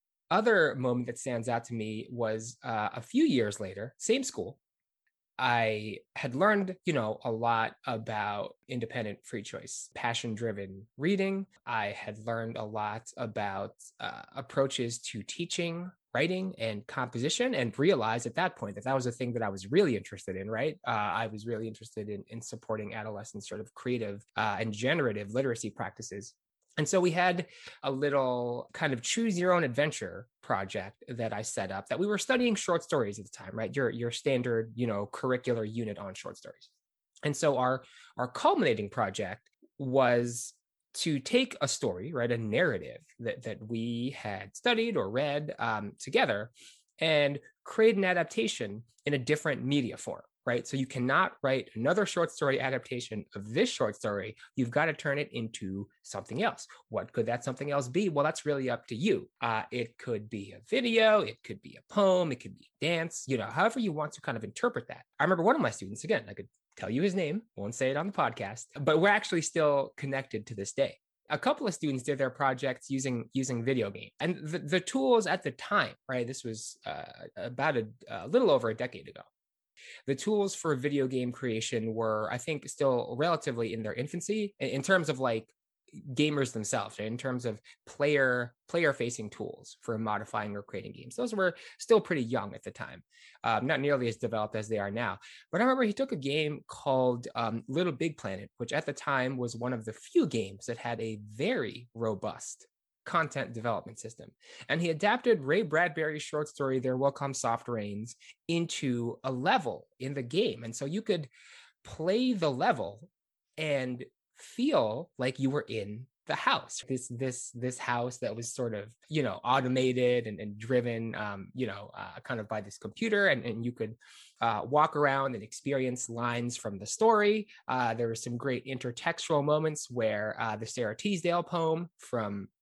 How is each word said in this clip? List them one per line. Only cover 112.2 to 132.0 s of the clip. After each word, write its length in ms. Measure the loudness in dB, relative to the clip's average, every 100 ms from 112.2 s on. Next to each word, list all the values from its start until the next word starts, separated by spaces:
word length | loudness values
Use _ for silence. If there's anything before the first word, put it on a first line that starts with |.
| 2
the 160 | 4 2
level 580 | 4 2 2 -2 -8 -18 _ _ _ _ -6
and 480 | 0 0 0 -4 -10 _ _ _
feel 760 | -12 -2 4 4 4 0 -6 -2
like 220 | -2 0
you 100 | 0
were 140 | 0 -2
in 380 | -6 -6 -8 -12 _ -6
the 60 | 0
house, 480 | 2 2 0 -12 -6
this, 200 | -6 -6
this, 420 | -6 -6 -6 -10 -6
this 200 | -6 -4
house 420 | -2 0 -2 -4
that 180 | -6 -4
was 180 | -6
sort 180 | -4 -4
of, 120 | -4 -8 -16 _
you 160 | -2
know, 160 | 0 -2
automated 840 | 2 4 4 4 4 4 4 4 0
and, 100 | -6
and 180 | -8 -8
driven, 540 | 2 2 2 -2 -4 -4
um, 320 | -6 -6 -8 -4
you 100 | -4
know, 240 | -4 -12
uh, 280 | -12 -12 -12
kind 160 | -6 -6
of 100 | -4
by 120 | -6
this 180 | -6 -10
computer. 480 | -12 -4 2 4 4
And, 160 | 4
and 200 | 0 -2
you 80 | -4
could, 240 | -4 -6 -6 -18 -20 -20 _
uh, 220 | 0 0
walk 300 | 2 4 4
around 400 | 4 4 4 0
and 80 | -2
experience 640 | -8 -8 -2 0 0 -2 -6
lines 480 | -4 -2 0 -2 -4
from 220 | -6 -8
the 80 | -8
story. 640 | 4 6 6 6 4 0 -10 -4
Uh, 280 | 0 2
there 120 | 2 0
were 80 |
some 220 | -2 -4 -4
great 280 | -2 -2
intertextual 800 | -4 -6 -6 -4 -4 -2 0 2
moments 480 | 4 4 2 -2 -6
where, 460 | 0 0 2 -2 -2
uh, 160 | -2
the 120 | -4 -6
Sarah 280 | -2 -2
Teasdale 480 | -2 -2 0 2 2
poem 460 | 0 0 2 0 -2
from 480 | -12